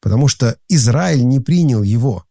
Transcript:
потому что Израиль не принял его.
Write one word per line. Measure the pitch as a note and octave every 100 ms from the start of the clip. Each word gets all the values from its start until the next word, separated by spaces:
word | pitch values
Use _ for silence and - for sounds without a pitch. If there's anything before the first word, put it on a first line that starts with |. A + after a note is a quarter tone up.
потому | - A2 C#3+
что | - A#2 - _
Израиль | E3+ A2+ B2 F#3 D3+ B2
не | C3+
принял | C3 F3 D#3+ A#2
его. | G2+ A2+ C3 F2+ -